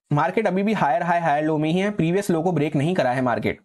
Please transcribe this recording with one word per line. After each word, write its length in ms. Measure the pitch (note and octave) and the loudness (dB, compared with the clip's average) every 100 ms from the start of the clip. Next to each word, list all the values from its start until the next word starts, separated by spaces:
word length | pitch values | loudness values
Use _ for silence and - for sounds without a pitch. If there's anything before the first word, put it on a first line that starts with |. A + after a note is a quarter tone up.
| - | -4
मार्केट 340 | D3 E3 F#3 G3+ | 0 0 0 0
अभी 160 | F#3 | 0
भी 100 | G3+ | 0
हायर 300 | G#3 D3 E3 | 0 0 0
हाई 180 | E3+ E3+ | 0 0
हायर 240 | E3 D3 | 2 0
लो 120 | D#3 D#3 | 0 0
में 100 | D#3 | 0
ही 80 | F#3 | 0
है, 120 | G3+ | -2
प्रीवियस 400 | G#3 E3 F#3 F#3+ | 0 0 0 0
लो 100 | E3+ | 0
को 100 | F3 | 0
ब्रेक 240 | D#3+ D3+ D3+ | 0 0 0
नहीं 180 | D3+ | 0
करा 160 | F#3 B2+ | 0 0
है 120 | B2+ | 0
मार्केट 380 | B2+ A2+ G#2+ - | 0 0 -2 -6